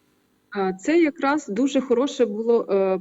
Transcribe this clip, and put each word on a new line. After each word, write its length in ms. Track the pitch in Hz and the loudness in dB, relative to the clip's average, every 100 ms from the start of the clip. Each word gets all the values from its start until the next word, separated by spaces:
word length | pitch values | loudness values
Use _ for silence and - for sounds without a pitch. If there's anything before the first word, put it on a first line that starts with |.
| _ _ _ _ _ | _ _ _ _ _
А, 200 | 202 190 | -4 -4
це 260 | 185 - 339 | -4 0 2
якраз 500 | 311 - 277 294 - | 2 0 -2 -2 -4
дуже 320 | 196 269 262 | -2 0 0
хороше 460 | 262 233 277 - 226 | 0 0 0 0 -2
було, 400 | 208 226 233 - | -2 0 0 2
е, 280 | 196 190 190 | 0 0 -2